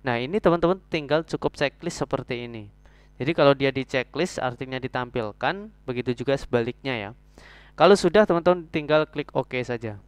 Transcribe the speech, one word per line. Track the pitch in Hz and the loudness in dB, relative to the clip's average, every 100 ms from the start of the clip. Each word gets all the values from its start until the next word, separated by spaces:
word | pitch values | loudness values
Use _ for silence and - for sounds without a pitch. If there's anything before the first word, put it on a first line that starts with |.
Nah, | 135 117 | -2 -4
ini | 127 208 | -2 0
teman-teman | 180 170 170 190 _ | 2 2 2 0 _
tinggal | 165 139 151 | -6 0 -2
cukup | 165 151 147 | -2 -4 -4
checklist | - 139 _ 170 - | -2 -4 _ -10 -6
seperti | 139 131 127 120 120 | -4 -4 -4 -8 -8
ini. | 113 104 - - _ _ _ | -12 -16 -20 -20 _ _ _
Jadi | 131 170 | -4 4
kalau | 143 | 4
dia | 135 135 | 4 0
di | 131 127 | 0 -4
checklist | 131 120 135 180 - | -4 -4 -4 -4 -2
artinya | 127 120 131 131 | -6 -6 -10 -8
ditampilkan, | 127 127 123 123 107 - 127 190 214 _ - | -6 -6 -4 -4 -6 -4 -4 -4 -12 _ -8
begitu | 123 123 120 127 | -4 -4 -4 -2
juga | |
sebaliknya | 139 - 120 117 - 139 120 | -2 0 -2 -2 -6 -6 -6
ya. | 101 123 - - - - - - | -8 -12 -20 -20 -20 -20 -20 4
Kalau | 165 | 6
sudah | 196 175 208 214 | 8 6 4 4
teman-teman | 170 165 180 160 | 4 4 2 -2
tinggal | 165 147 151 151 | -8 2 2 2
klik | 151 147 139 | -6 -4 -4
OK | 127 127 | -2 -6
saja. | 123 120 113 104 | -4 -6 -6 -12